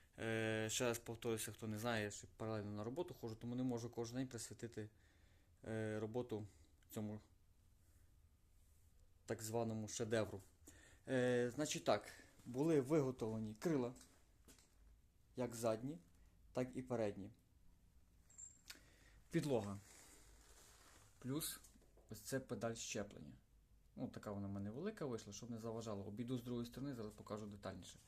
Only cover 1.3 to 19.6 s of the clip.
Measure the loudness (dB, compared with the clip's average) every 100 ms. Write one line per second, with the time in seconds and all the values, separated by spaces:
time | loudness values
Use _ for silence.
1.3 | 0 0 -4 -4 0 2 2 2 -2 -12
2.3 | -6 -2 0 -2 -2 -2 -2 -4 -4 -6
3.3 | -4 -4 0 2 0 -2 -2 -2 -2 -2
4.3 | -4 -8 -6 -6 -6 -8 -10 -20 -20 -20
5.3 | -20 -20 -12 -4 0 0 0 0 0 0
6.3 | -2 -4 -12 -20 -20 -8 -4 -2 -4 -10
7.3 | -20 -20 -20 -20 -20 -20 -20 -20 -20 -20
8.3 | -20 -20 -20 -20 -20 -20 -20 -20 -14 -4
9.3 | -4 0 2 2 0 -2 -2 2 4 4
10.3 | -2 -10 -20 -20 -20 -20 -14 2 4 6
11.3 | 6 4 2 0 2 6 4 4 -14 -18
12.3 | -14 -4 2 6 6 8 6 6 2 0
13.3 | 0 -2 0 2 4 2 -2 -14 -20 -20
14.3 | -20 -20 -20 -20 -20 -20 -20 -20 -20 -10
15.3 | -2 -2 2 2 2 0 -6 -12 -20 -20
16.3 | -20 -4 -2 0 -2 0 2 2 0 -8
17.3 | -12 -20 -20 -20 -20 -20 -20 -20 -20 -20
18.3 | -16 -14 -16 -16 -16 -16 -20 -20 -20 0
19.3 | 2 6 4